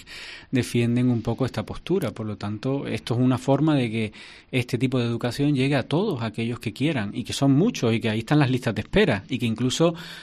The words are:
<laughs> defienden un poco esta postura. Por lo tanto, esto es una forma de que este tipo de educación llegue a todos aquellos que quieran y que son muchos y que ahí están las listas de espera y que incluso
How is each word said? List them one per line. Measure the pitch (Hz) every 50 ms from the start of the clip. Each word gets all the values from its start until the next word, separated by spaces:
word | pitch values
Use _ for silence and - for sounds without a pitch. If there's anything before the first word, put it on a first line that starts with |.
| - - - -
<laughs> | - - - - - -
defienden | - 127 113 - - 120 120 117 120 123 123 127
un | 120 113
poco | 107 120 117 - 131
esta | 120 - - 104
postura. | - 104 - - - 175 196 160 113
Por | - - 113
lo | 107 104 101
tanto, | - 104 107 107 - 131 135 139 135 120
esto | 110 110 - - 120
es | 117
una | 127 127 131 123
forma | - - 135 135 151 160 151
de | 139 123 117
que | 107 113 110 104 - - - - - - - _
este | - 127 120 - - 117
tipo | 131 127 131 127
de | 120
educación | 120 117 113 - 120 113 - 143 147 151
llegue | 127 131 139 147
a | 147 117
todos | - 143 156 202 226 175 123 113
aquellos | 110 104 - 113 113 117 113
que | - 113 104
quieran | - 127 156 160 131 104 101 -
y | 123 110
que | - -
son | - 139 139 135
muchos | 139 175 240 - - - 117 113
y | 113
que | - 117
ahí | 107 113
están | 110 - 156 151
las | 147 123
listas | 131 120 - 120 107
de | 107
espera | 101 - - 185 214 170 113 95 - -
y | 135 120
que | 120
incluso | 117 110 110 123 127 123 - 160 170 165 170 - - - -